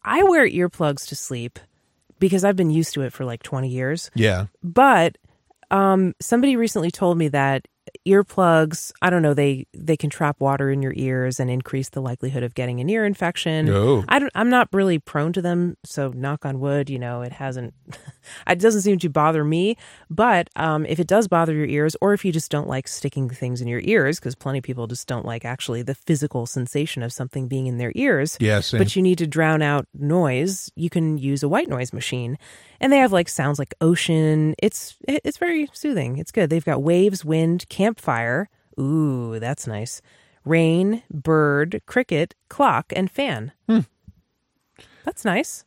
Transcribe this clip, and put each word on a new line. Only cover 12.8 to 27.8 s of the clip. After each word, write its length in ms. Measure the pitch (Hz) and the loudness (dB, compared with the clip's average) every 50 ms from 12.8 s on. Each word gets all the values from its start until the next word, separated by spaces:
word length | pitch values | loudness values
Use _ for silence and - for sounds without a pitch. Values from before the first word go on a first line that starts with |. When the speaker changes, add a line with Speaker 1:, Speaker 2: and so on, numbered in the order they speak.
| 127 165 | -2 -2
Speaker 1:
ear 160 | 214 226 214 | -2 0 0
infection. 640 | 202 196 - 180 170 175 - - 170 160 156 156 113 | -2 -2 -2 -4 -4 -4 -4 -4 -2 -2 0 2 2
Speaker 2:
Oh. 360 | 98 98 104 127 139 110 95 - | 2 2 4 4 2 2 2 2
Speaker 1:
I 120 | - 277 | 2 2
don't, 120 | 285 269 - | 2 0 -2
I'm 140 | 185 220 240 | 0 2 4
not 200 | 254 247 233 - | 4 4 2 2
really 280 | - 196 196 190 175 151 | 2 0 2 2 0 -2
prone 340 | - - - 147 147 165 175 | -4 -4 -4 -4 -2 -2 -2
to 80 | 196 | -2
them, 360 | 170 175 175 175 175 175 - - - | -2 -2 0 0 -2 -2 -4 -8 -14
so 260 | - - - 139 135 | -12 -6 -6 -6 -6
knock 360 | 127 127 131 139 147 147 - | -6 -6 -6 -6 -6 -6 -6
on 140 | 143 135 131 | -8 -6 -4
wood, 300 | 135 143 139 143 139 139 | -2 -2 -2 -2 -2 -4
you 100 | 139 123 | -6 -8
know, 220 | 123 120 120 123 | -8 -8 -8 -8
it 100 | 123 123 | -8 -10
hasn't, 420 | - - 139 135 127 127 123 113 - _ _ - - - - - | -10 -10 -10 -8 -8 -8 -10 -12 -14 _ _ -20 -20 -20 -20 -20
<laughs> 360 | - _ _ - - - - - | -20 _ _ -20 -20 -6 -2 -2
it 120 | 180 175 | 0 4
doesn't 220 | 190 226 220 208 | 4 4 4 4
seem 180 | 180 208 202 175 | 2 2 0 0
to 100 | 180 165 | 0 0
bother 340 | 139 156 147 156 160 156 147 | 0 2 2 2 2 2 0
me. 340 | 151 160 165 185 214 226 - - - - - - - | 0 0 0 0 -2 -2 -4 -10 -18 -20 -20 -16 -6
But, 400 | 160 170 220 247 208 175 165 - _ | -2 0 2 4 4 2 0 -2 _
um, 300 | - 156 160 156 156 156 | -4 -2 -2 0 -2 -2
if 140 | - 160 156 | -2 -2 -2
it 80 | 170 156 | 0 2
does 200 | 185 220 226 185 | 2 2 2 2
bother 260 | 180 165 165 165 156 | 2 2 2 2 0
your 120 | 151 151 | 0 -2
ears, 300 | - 143 147 151 160 - - | 0 0 0 0 0 0 0
or 120 | - 202 202 | 2 2 2
if 100 | 202 - | 2 0
you 80 | 190 | 0
just 200 | 156 160 - - | -2 -2 -2 -2
don't 160 | - 147 147 - | -4 -4 -2 -4
like 200 | 131 131 - - | -6 -6 -6 -8
sticking 420 | - - - 139 - 143 135 120 | -10 -8 -8 -6 -4 -4 -4 -4
things 320 | 127 - 135 123 123 120 | -6 -6 -6 -6 -6 -6
in 60 | 123 117 | -6 -6
your 140 | 120 120 - | -6 -4 0
ears, 360 | - 220 214 135 139 160 - | 2 2 2 2 2 0 -2
'cause 160 | - 123 131 | -6 -10 -10
plenty 240 | - - 139 135 135 | -8 -8 -6 -6 -6
of 40 | 123 | -6
people 220 | - 127 123 117 110 | -8 -8 -8 -8 -8
just 200 | 120 - - - | -8 -10 -8 -8
don't 180 | 127 117 - | -8 -8 -6
like 180 | - 117 117 - | -8 -10 -8 -8
actually 380 | 120 127 - - - 120 117 | -10 -10 -8 -8 -6 -6 -6
the 140 | 123 127 135 | -6 -6 -8
physical 500 | - _ - 165 135 143 151 - 127 117 | -6 _ -2 0 0 0 -2 -4 -6 -6
sensation 560 | - - 135 123 - - 143 151 160 - 131 117 | -6 -4 -6 -6 -4 -4 -4 -4 -4 -6 -6 -8
of 80 | 117 | -8
something 360 | - - 127 127 - 139 131 120 | -8 -8 -10 -8 -8 -8 -6 -4
being 180 | 135 131 131 127 | -4 -4 -4 -4
in 100 | 123 | -4
their 140 | 117 | -4